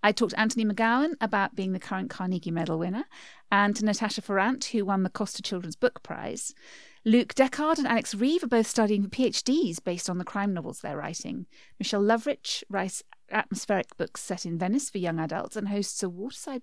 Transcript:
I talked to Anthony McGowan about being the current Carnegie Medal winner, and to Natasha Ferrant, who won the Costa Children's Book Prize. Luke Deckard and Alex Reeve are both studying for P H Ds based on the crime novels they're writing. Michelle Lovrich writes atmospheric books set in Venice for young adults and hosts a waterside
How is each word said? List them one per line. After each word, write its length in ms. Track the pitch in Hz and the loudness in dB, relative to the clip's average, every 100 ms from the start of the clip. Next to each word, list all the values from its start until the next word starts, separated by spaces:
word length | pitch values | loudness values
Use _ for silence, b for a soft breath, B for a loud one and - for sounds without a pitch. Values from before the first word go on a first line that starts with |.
I 80 | 208 | 4
talked 200 | 208 220 | 4 2
to 80 | - | 2
Anthony 260 | 220 226 220 | 0 2 0
McGowan 480 | 202 226 247 302 330 | 2 2 4 2 0
about 340 | 220 208 196 - | 0 0 0 -2
being 160 | 190 | -4
the 80 | 185 | -4
current 300 | - 190 185 | -4 -6 -6
Carnegie 420 | - 185 180 170 | -4 -2 -2 -2
Medal 260 | 165 165 160 | -2 -2 -2
winner, 280 | 175 196 302 B B B B | -2 -4 -6 B B B B
and 240 | 202 208 208 | 4 4 2
to 80 | 214 | 0
Natasha 360 | 208 214 208 | 0 -2 -4
Ferrant, 440 | - 196 202 254 - | -2 2 2 0 -2
who 180 | 233 | -2
won 200 | 196 190 | 2 2
the 60 | 185 | 2
Costa 320 | - 202 - | 0 -4 -4
Children's 360 | - 185 175 160 | -6 -6 -6 0
Book 260 | 240 - | 0 0
Prize. 500 | - - - - - - B B B B 220 | -8 -6 -4 -6 -8 -12 B B B B 4
Luke 280 | 226 240 | 6 6
Deckard 440 | - 262 269 302 311 | 4 2 4 2 2
and 100 | 254 | 2
Alex 260 | 233 - | 0 0
Reeve 300 | 202 254 339 | 0 2 2
are 40 | 269 | 2
both 200 | 233 220 | 2 2
studying 360 | - 214 208 | 2 2 2
for 60 | 196 | 0
P 180 | - 254 | 0 0
H 140 | - - | 0 2
Ds 340 | 285 262 165 | 2 2 -2
based 300 | - 175 - | -4 -4 -4
on 80 | 180 | -4
the 80 | 180 | -4
crime 280 | 208 202 | -2 -2
novels 280 | 180 151 - | -2 -4 -10
they're 160 | - 147 | -8 -6
writing. 480 | 151 165 - - 180 b b b | -6 -8 -8 -8 -10 b b b
Michelle 220 | 190 208 | -2 2
Lovrich 600 | 202 226 285 277 - - - | 4 4 2 -4 -4 -8 -4
writes 320 | 196 185 - - - - | -4 -4 -6 -12 -20 -6
atmospheric 680 | 214 - 190 - 196 - - | -4 -2 -4 0 -2 -2 -6
books 240 | - - | -8 -8
set 240 | - 180 175 | -8 -6 -4
in 120 | 165 | -2
Venice 320 | 180 240 277 | 0 0 -2
for 100 | 208 | -4
young 200 | 175 165 | -2 -2
adults 380 | 160 160 - 214 | -2 -4 -6 -6
and 100 | 208 | -4
hosts 340 | 202 196 - | -2 -2 -4
a 80 | 190 | -4
waterside 520 | 175 226 - - 262 | -4 -10 -10 -8 -10